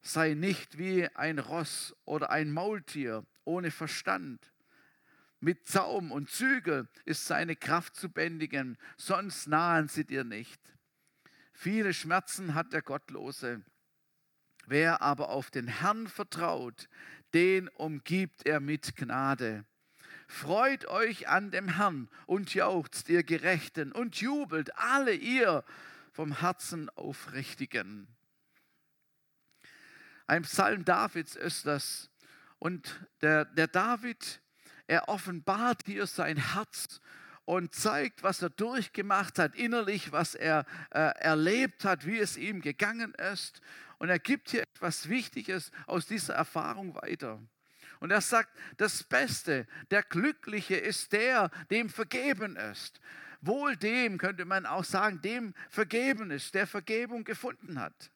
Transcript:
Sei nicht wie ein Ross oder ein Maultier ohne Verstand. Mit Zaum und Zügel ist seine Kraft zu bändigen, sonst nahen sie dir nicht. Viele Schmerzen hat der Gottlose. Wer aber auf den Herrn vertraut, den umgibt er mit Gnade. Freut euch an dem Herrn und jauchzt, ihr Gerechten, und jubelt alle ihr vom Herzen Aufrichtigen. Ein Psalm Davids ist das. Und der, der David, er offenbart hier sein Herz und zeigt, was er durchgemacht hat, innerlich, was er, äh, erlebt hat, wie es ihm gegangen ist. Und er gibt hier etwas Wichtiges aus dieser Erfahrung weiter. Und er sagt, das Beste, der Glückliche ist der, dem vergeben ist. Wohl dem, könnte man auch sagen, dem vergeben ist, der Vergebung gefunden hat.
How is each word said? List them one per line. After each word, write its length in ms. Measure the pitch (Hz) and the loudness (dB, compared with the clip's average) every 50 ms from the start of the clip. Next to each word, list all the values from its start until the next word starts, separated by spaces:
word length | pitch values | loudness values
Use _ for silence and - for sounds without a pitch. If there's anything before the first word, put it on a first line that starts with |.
Sei 340 | _ - - 156 160 156 151 | _ -4 0 2 2 2 2
nicht 440 | 151 165 196 196 - - - - 147 | 2 2 0 0 0 -4 -12 -10 -6
wie 300 | 175 190 185 180 175 - | -4 0 2 2 0 0
ein 300 | _ - 143 156 160 147 | _ -2 -2 -2 -2 -2
Ross 560 | 123 110 147 170 160 147 - - - - - _ _ | -4 -4 -4 -4 -4 -4 -4 -6 -8 -8 -12 _ _
oder 260 | - 151 156 151 - | -4 -2 -2 0 2
ein 220 | - 151 156 151 147 | 2 2 2 0 0
Maultier 720 | 160 180 208 214 202 147 - - 151 139 120 110 110 104 _ _ _ _ | -2 -2 -2 -2 -4 -6 -8 -6 -6 -4 -4 -4 -6 -8 _ _ _ _
ohne 280 | - 165 180 180 165 151 | -4 -4 -2 -2 -4 -4
Verstand. 800 | - 160 151 - - - - 196 190 175 143 123 - - - _ _ _ _ _ _ _ _ _ _ _ _ _ _ _ _ _ _ | -4 -6 -6 -6 -6 -2 0 -2 0 -2 -8 -12 -14 -16 -20 _ _ _ _ _ _ _ _ _ _ _ _ _ _ _ _ _ _
Mit 260 | - 151 180 - _ | 0 0 0 0 _
Zaum 460 | - - 196 185 - - 202 180 160 - | 0 2 2 2 2 0 -2 -2 -2 -6
und 180 | 143 143 - | -6 -6 -6
Zügel 580 | - - 226 262 269 262 160 170 151 135 120 - _ - - | -4 0 2 2 2 2 2 0 -2 -2 -2 -6 _ -16 -6
ist 220 | - 156 - - | -4 -4 -4 -2
seine 300 | - 160 147 165 165 160 | -2 0 0 0 -2 -4
Kraft 400 | - - - 156 170 170 - _ | -6 -2 0 0 0 0 -2 _
zu 120 | - - 180 | -10 -10 -8
bändigen, 720 | - - 160 170 165 160 156 151 - 139 131 127 117 - - - - | -2 -2 -2 -2 -2 -4 -6 -4 -2 -4 -4 -4 -8 -10 -14 -20 -18
sonst 520 | _ - - 190 180 196 196 156 - - 147 | _ -4 -2 0 0 0 -4 -8 -8 -2 2
nahen 400 | 151 156 170 175 170 160 156 143 | 4 4 6 6 4 4 4 2
sie 160 | - 156 156 | 0 -4 -4
dir 180 | - 135 135 131 | -2 -2 -4 -4
nicht. 380 | 120 107 104 117 - - _ _ - _ _ _ _ _ _ _ _ _ _ _ - _ _ - _ _ | -4 -6 -10 -10 -12 -16 _ _ -20 _ _ _ _ _ _ _ _ _ _ _ -20 _ _ -20 _ _
Viele 420 | - - 175 202 220 214 196 175 | -6 -2 0 2 2 2 2 0
Schmerzen 600 | - - 160 175 185 185 - - 185 190 170 147 | -2 0 2 2 2 2 0 -8 -6 -4 -2 -2
hat 180 | 156 165 127 - | -2 -2 0 -2
der 100 | 156 - | -4 -2
Gottlose. 800 | - 139 147 _ - 127 98 101 127 139 - - 123 120 110 95 _ _ _ _ _ _ _ _ _ _ _ _ _ _ _ _ _ _ _ - | -2 -6 -6 _ -10 -12 -10 -10 -10 -10 -6 -6 -6 -6 -6 -10 _ _ _ _ _ _ _ _ _ _ _ _ _ _ _ _ _ _ _ -8
Wer 360 | - 131 147 160 165 165 - - | 2 4 4 6 6 4 4 4
aber 280 | 139 143 131 147 - | 2 2 2 0 -2
auf 200 | 104 135 131 - | -2 -2 -4 -4
den 160 | - 135 120 | -6 -6 -4
Herrn 400 | 120 113 101 147 190 214 220 226 | -4 -4 0 2 2 2 0 -2
vertraut, 840 | 196 - - 202 - - 165 170 175 165 139 127 120 - - - - _ - - - - - _ _ - | -10 -8 -8 -8 -8 -4 -2 0 0 0 -2 -4 -8 -10 -14 -20 -20 _ -20 -20 -20 -20 -20 _ _ 4
den 340 | 165 175 185 190 190 185 - | 4 6 6 6 4 2 -2
umgibt 760 | _ - 143 160 156 143 - - 160 185 190 175 _ _ - | _ -6 -4 -4 -4 -6 -4 0 0 0 0 0 _ _ 0
er 140 | 143 151 151 | 2 2 2
mit 340 | 139 143 147 143 - - - | 2 0 -2 -2 -2 -8 -8
Gnade. 680 | - 143 120 117 131 135 135 139 120 127 113 110 107 104 _ _ _ _ _ _ _ - - - - - _ | -6 -6 -2 -2 0 2 2 2 0 0 -4 -4 -4 -8 _ _ _ _ _ _ _ -20 -20 -20 -20 -20 _
Freut 580 | - - - 143 175 214 240 269 277 226 - | -14 -10 -4 0 2 4 4 4 4 0 -4
euch 420 | - - 196 226 220 220 - - - | -4 0 2 2 2 0 -4 0 2
an 220 | 147 190 202 202 | 2 2 2 0
dem 180 | - 180 196 185 | -4 -4 -2 0
Herrn 400 | 165 170 208 202 165 139 120 - - - - | 0 2 2 2 2 0 -6 -8 -12 -20 -2
und 280 | - 180 196 202 - - | 0 0 0 0 0 2
jauchzt, 540 | 185 180 180 190 175 151 - - - - - | 2 4 4 4 2 -2 -2 -8 -10 0 4
ihr 120 | 165 175 170 | 4 4 6
Gerechten, 680 | - 165 156 - 175 185 160 - - _ 160 151 135 135 | 4 0 2 4 2 2 2 0 -6 _ -6 -6 -4 -2
und 240 | 220 247 233 - | -4 -4 -4 -4
jubelt 600 | - 208 254 285 294 285 175 160 160 147 - - - | -4 -2 0 0 -2 -2 -2 -2 -2 -2 -2 -4 -4
alle 340 | - 233 254 277 277 247 208 | 0 2 4 4 4 4 2
ihr 500 | - - 226 247 262 240 202 165 143 - - - - - - - - - _ | 2 2 2 4 4 6 6 4 2 0 -4 -18 -20 -18 -20 -20 -20 -20 _
vom 300 | _ - 156 151 147 - | _ -6 -4 -4 -2 0
Herzen 480 | 165 180 180 - - - 175 165 151 - | 0 0 0 0 -6 -8 -8 -8 -8 -8
Aufrichtigen. 1160 | - - - - 139 - - - - 131 135 - - - 135 - - 120 92 95 107 104 98 - - _ _ _ _ _ _ _ _ _ _ _ _ _ _ _ _ _ _ _ _ _ _ _ _ _ _ _ _ _ _ - - - - - - - - - - - _ | -10 -10 -8 -8 -8 -8 -12 -10 -8 -8 -8 -8 -8 -8 -8 -4 -2 -4 -4 -4 -10 -14 -16 -18 -20 _ _ _ _ _ _ _ _ _ _ _ _ _ _ _ _ _ _ _ _ _ _ _ _ _ _ _ _ _ _ -20 -20 -20 -20 -20 -20 -20 -20 -20 -20 -20 _
Ein 160 | - - 170 165 | 2 2 2 2
Psalm 440 | - - - 190 202 - 196 170 | 0 2 4 4 4 4 2 4
Davids 500 | - 175 170 107 - - 170 156 - - | 4 4 4 4 2 0 -4 -8 -6 -8
ist 300 | - - 170 - - - | -6 -6 -4 -4 -4 -2
das. 440 | 147 147 143 - - - - - - _ _ _ - - - - - _ _ | -2 -2 -2 -2 -6 -8 -8 -10 -16 _ _ _ -20 -20 -20 -20 -20 _ _
Und 480 | - 170 180 170 - - - - - - _ _ | -4 -4 -4 -4 -8 -12 -14 -14 -16 -20 _ _
der, 240 | - 151 156 156 151 | 4 6 6 6 4
der 220 | - - 160 160 | 2 2 2 2
David, 720 | 160 - 180 190 233 240 214 220 247 226 _ - - - - _ _ _ _ _ - - - - | 4 4 2 2 2 0 -2 -2 -8 -10 _ -10 -10 -10 -12 _ _ _ _ _ -20 -20 -20 -2
er 220 | - - 170 - - | 2 2 2 2 2
offenbart 720 | 214 190 - 190 180 165 156 - 190 208 233 247 233 - - | -4 -4 -2 -6 -8 -4 0 0 0 2 2 2 2 0 -2
hier 220 | - 202 202 202 | -6 -2 -2 -4
sein 320 | - - - 170 147 160 147 131 107 - | -4 -2 -2 -2 0 0 0 0 0 0
Herz 460 | 190 214 _ - - - - - - _ - - - - - - - _ | -2 -4 _ -8 -10 -8 -8 -10 -16 _ -20 -20 -20 -20 -20 -20 -14 _
und 300 | - 175 185 175 165 - | 0 0 0 0 -2 -4
zeigt, 480 | - - 214 220 285 294 247 - - - | 0 0 2 2 2 0 0 -4 0 0
was 180 | 190 180 - | 0 0 2
er 100 | 180 170 | -2 -4
durchgemacht 880 | - - 202 233 247 262 196 - _ - 196 202 196 196 196 - - - | -2 -2 -2 0 0 -2 -2 -2 _ -4 0 2 2 2 2 0 2 2
hat, 160 | 175 147 - | 2 2 4
innerlich, 580 | - 240 233 233 240 220 190 208 190 - - - | 0 -2 0 2 2 2 2 0 -2 -2 -2 0
was 220 | 151 170 - - | 0 0 0 -2
er, 300 | - - 160 156 156 143 - - 170 156 - | -2 2 4 4 4 2 0 -8 -16 -14 -4
äh, 80 | - 147 156 151 - - | 0 2 4 4 2 2
erlebt 640 | - 156 156 156 156 175 208 247 269 262 - _ - | 4 4 6 6 6 4 4 4 2 2 0 _ 2
hat, 220 | 196 185 147 135 | 2 2 2 0
wie 120 | 160 214 226 | -2 0 0
es 200 | 208 - - - | 0 0 -2 -4
ihm 240 | 147 196 214 190 - | -4 -4 -4 -4 -4
gegangen 520 | 151 139 _ 208 208 226 233 233 214 - | -4 -2 _ 0 0 0 -4 -6 -8 -6
ist. 460 | - - 190 202 180 - - _ - _ - - - - - - _ | -6 -4 -4 -4 -4 -8 -10 _ -18 _ -20 -20 -20 -20 -20 -10 _
Und 100 | - 170 | 2 2
er 100 | 185 165 | 2 2
gibt 320 | - - 269 - _ - | 4 2 0 0 _ -2
hier 120 | - - - | -2 -2 -2
etwas 480 | _ _ - - 135 131 - - 156 | _ _ -6 -4 -4 -4 -4 -4 -2
Wichtiges 600 | 220 254 233 - - 131 110 - 185 185 151 - - - - | -2 -2 -2 -4 -8 -8 -6 -4 -4 -4 -4 -6 -14 -18 -8
aus 200 | - - 165 160 | -2 -2 -2 0
dieser 280 | - 214 214 160 - - | 0 -4 -4 -2 -2 0
Erfahrung 600 | - 160 - - 165 151 - - 196 196 185 - | 0 0 0 0 -4 -2 -2 -4 -6 -8 -8 -8
weiter. 460 | - - - - - - 123 110 110 113 113 _ _ _ _ _ _ - - - - | -8 -6 -6 -6 -6 -6 -8 -8 -10 -12 -18 _ _ _ _ _ _ -20 -20 -16 -10
Und 100 | - - | 0 4
er 100 | 202 208 | 4 4
sagt, 300 | - - 240 226 220 - _ - - - - - | 4 6 4 4 4 2 _ -18 -18 -18 -2 0
das 260 | 208 202 - - - | 0 0 2 -2 -6
Beste, 600 | _ - 247 277 247 - - - - 151 131 117 - - - - _ 190 | _ 4 4 4 4 0 -4 0 0 0 0 0 -4 -12 -18 -4 _ 2
der 100 | 208 202 | 2 2
Glückliche 720 | - - 170 208 294 294 _ - - 208 208 175 - 190 | 2 0 2 2 2 0 _ -8 -6 -6 -6 -2 0 0
ist 380 | 165 - - - - - - - | 0 0 -2 -2 -4 -2 0 2
der, 400 | 208 226 254 262 240 202 165 - - 160 - | 2 4 4 4 4 4 2 0 -6 -4 0
dem 180 | 196 226 233 214 | 0 0 0 0
vergeben 680 | - - 226 - - 254 254 285 269 190 214 202 175 | -2 -6 -6 -4 -2 -2 0 0 0 0 -2 -8 -6
ist. 440 | - 104 107 101 - - - _ - _ - - - - - - - | -6 -8 -8 -8 -10 -12 -14 _ -18 _ -20 -20 -18 -18 -18 -18 -6
Wohl 360 | - 151 214 277 285 285 254 | -2 0 0 2 2 0 0
dem, 420 | 165 196 214 226 247 247 226 196 165 | 2 0 0 2 2 2 2 0 0
könnte 260 | - 185 202 175 180 | -2 -2 -2 -2 -4
man 220 | 175 190 190 175 | 0 0 0 0
auch 160 | 110 143 185 175 | 0 -2 -2 -2
sagen, 380 | - - 190 202 214 196 160 | 0 0 2 2 2 0 0
dem 340 | - 196 226 247 233 208 175 - - - | -4 -4 -4 -4 -6 -6 -10 -12 -16 -10
vergeben 640 | - 202 214 165 214 233 247 269 269 214 220 185 147 | -2 -2 0 2 2 0 2 2 2 0 -2 -6 -6
ist, 220 | 139 - - - | -6 -6 -4 0
der 120 | 196 202 | 0 0
Vergebung 560 | - - 202 180 - 220 220 240 226 240 233 220 | 0 -2 -8 -4 -2 -2 -2 -2 -2 -6 -8 -6
gefunden 560 | - 220 - - - - _ - - 170 135 | -6 -8 -6 -6 -8 -8 _ -12 -10 -8 -6
hat. 320 | 104 78 _ _ - - _ | -6 -8 _ _ -20 -20 _